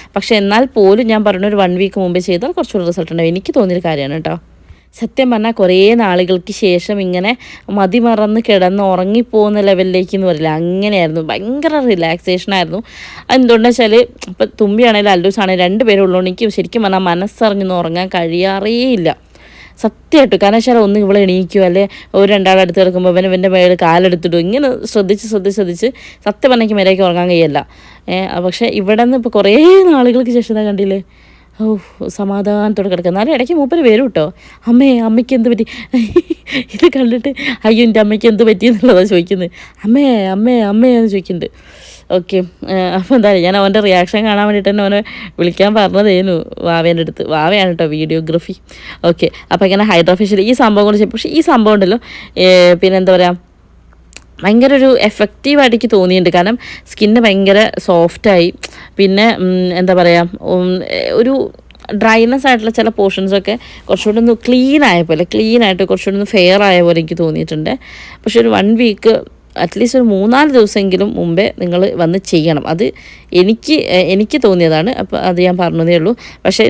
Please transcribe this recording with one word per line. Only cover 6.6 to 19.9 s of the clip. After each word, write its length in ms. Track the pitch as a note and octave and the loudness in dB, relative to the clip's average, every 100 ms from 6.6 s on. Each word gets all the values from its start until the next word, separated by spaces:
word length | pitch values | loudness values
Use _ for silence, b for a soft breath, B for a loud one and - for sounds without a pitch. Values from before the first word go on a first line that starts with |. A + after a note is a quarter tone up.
ശേഷം 340 | F#3+ F3 - G#3 | -2 -2 -2 -6
ഇങ്ങനെ 260 | F#3 F3+ G3+ B3 B B B G3+ | -4 -4 -4 -6 B B B -2
മതിമറന്ന് 640 | F#3 A#3 A#3 G#3+ G#3+ G#3+ A3+ | 0 0 0 0 0 -2 0
കിടന്ന് 340 | G3 F#3 G3+ F#3+ | 2 2 0 -2
ഉറങ്ങിപ്പോകുന്ന 640 | F3+ F#3 A3+ A#3+ G#3+ G#3 G#3 G3 | -2 0 -2 0 0 0 0 0
ലെവലിലേക്ക് 480 | F#3 F#3 F3+ F3 G3 | 0 0 -2 -2 -2
എന്ന് 100 | F#3 | -2
പറയില്ല, 200 | D#3 D#3+ D#3 | -2 -2 -2
അങ്ങനെയായിരുന്നു. 600 | F3 F#3 G#3 G3+ D#3+ E3 D#3 | -4 -4 -2 0 -2 -4 -6
ഭയങ്കര 500 | G#2+ G#3 C#4 D#4 D4+ B3+ | -6 -6 -4 -4 -2 0
റിലാക്സേഷൻ 640 | F3+ E3 F3 - F3+ G3+ F#3+ | 0 -2 -4 -4 -4 -2 -4
ആയിരുന്നു. 220 | D#3+ F#3 - B B B B | -4 -6 -12 B B B B
അതെന്തുകൊണ്ടാണെന്ന് 560 | C4 A#3+ A3+ A#3+ A#3+ A3 | 2 4 4 2 2 2
വെച്ചാൽ 100 | A3+ A#3+ - - | 2 0 -4 -12
ഇപ്പം 180 | F3+ A3 - | -6 -4 -2
തുമ്പിയാണേലും 500 | G#3 G#3+ A#3+ G#3 G3+ | 0 2 2 2 2
അല്ലൂസാണേലും 480 | F3+ F#3 G#3 F#3+ F#3 F3+ | 2 0 -2 -2 0 0
രണ്ട് 180 | G#3+ A3+ | 0 2
പേരും 140 | G3 F#3+ | 2 2
ഉള്ളതുകൊണ്ട് 240 | F#3 F#3 | 0 -2
എനിക്ക് 180 | F3+ A3 G3 | -4 -4 -4
ശരിക്കും 260 | F3 A#3 G3+ | -4 -2 -2
പറഞ്ഞാൽ 160 | F#3+ F#3 | 0 0
മനസ്സറിഞ്ഞൊന്നും 640 | E3+ G3+ - A3 G3+ F#3+ F3+ | -2 -4 -2 -2 -2 -4 -4
ഉറങ്ങാൻ 280 | E3 E3+ F#3 F3+ | -4 -6 -4 -4
കഴിയാറേ 580 | E3 E3+ F#3+ G3 G#3 A#3 C4 A3 | -4 -2 -2 -2 -4 -2 -2 -2
ഇല്ല 180 | D#3+ - _ B B B B B | -2 -4 _ B B B B B
സത്യമായിട്ടും. 540 | A3 | -6